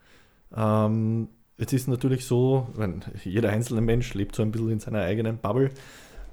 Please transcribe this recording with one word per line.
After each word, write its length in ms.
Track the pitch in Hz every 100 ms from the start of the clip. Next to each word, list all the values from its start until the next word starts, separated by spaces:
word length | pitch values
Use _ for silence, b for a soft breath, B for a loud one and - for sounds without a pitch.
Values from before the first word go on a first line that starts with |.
| b b b b b 110
Ähm, 720 | 107 107 107 110 110 113 113 _ _ -
jetzt 140 | 117
ist 160 | 131 131
natürlich 360 | 123 135 131
so, 440 | - 123 127 135 117
ich 60 | -
mein, 260 | 104 - - 98
jeder 260 | 95 98 110
einzelne 300 | 110 123 113
Mensch 340 | 113 117 123
lebt 220 | 98 101 -
so 60 |
ein 100 | 110
bisschen 180 | 113 110
in 100 | 110
seiner 220 | - 110
eigenen 360 | 90 107 110 113
Bubble. 320 | 101 120 135 135 B B B B B